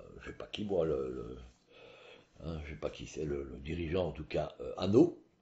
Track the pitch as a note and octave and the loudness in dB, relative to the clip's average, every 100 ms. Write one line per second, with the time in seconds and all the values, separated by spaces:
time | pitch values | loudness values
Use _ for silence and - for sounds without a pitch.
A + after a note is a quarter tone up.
0 | G1+ - - - - - G#2 F#2+ D#2+ C#2 | -14 -14 -12 -10 -8 -4 2 4 4 2
1 | B1+ B1 A1+ B1+ B1 - _ - - - | 0 -4 -6 -10 -14 -20 _ -20 -20 -20
2 | - - - - D#2 E2 D2+ D2+ D2+ - | -20 -20 -20 -12 -8 -6 -6 -6 -6 -6
3 | - - D2+ C#2+ C2+ B1+ C2+ E2 E2 F#2 | -8 -4 -2 -2 -4 -8 -4 -2 0 2
4 | F2 D#2 D2+ D#2+ D2+ - - - F#2 G#2+ | 2 -2 -4 -2 -2 -4 -8 -2 6 8
5 | E3+ - - _ | 8 4 -14 _